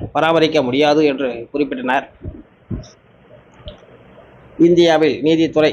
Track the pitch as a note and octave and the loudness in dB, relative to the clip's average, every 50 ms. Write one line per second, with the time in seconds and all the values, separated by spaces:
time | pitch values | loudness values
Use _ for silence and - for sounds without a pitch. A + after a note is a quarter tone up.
0 | - - - C#3+ D3+ D#3+ E3 E3 D#3+ D#3 D#3+ D3+ C3 B2 B2+ C#3 D3+ D3 D3 D#3 | -14 -6 -2 -2 0 2 2 2 2 2 2 0 0 0 0 2 2 2 2 2
1 | D#3 D3 C#3 C3 C#3 B2 A#2+ A#2 A#2 - - C#3+ D3 C3+ C3+ B2+ B2+ B2+ B2+ C#3 | 2 0 0 -2 -4 -6 -6 -8 -12 -10 -6 -4 -4 -4 -6 -8 -4 -2 -2 -2
2 | - - - _ - - - - - _ _ _ _ _ - - - - - _ | -4 -6 -14 _ -16 -16 -16 -16 -20 _ _ _ _ _ -12 -12 -12 -16 -20 _
3 | _ _ _ _ _ _ - - _ _ _ - - - - - - - - - | _ _ _ _ _ _ -20 -20 _ _ _ -20 -20 -20 -20 -20 -20 -20 -20 -20
4 | - - - - - - - - - - - - D#3+ E3+ F3 F3 E3+ E3+ D#3+ D#3 | -20 -20 -20 -20 -20 -20 -20 -20 -20 -20 -2 2 2 4 4 4 4 4 4 2
5 | D#3+ D3 A#2+ F#2+ C3+ D#3 E3 D#3+ E3 D#3 - D3+ D3+ D3+ | 2 0 0 0 0 0 0 0 0 0 0 0 0 0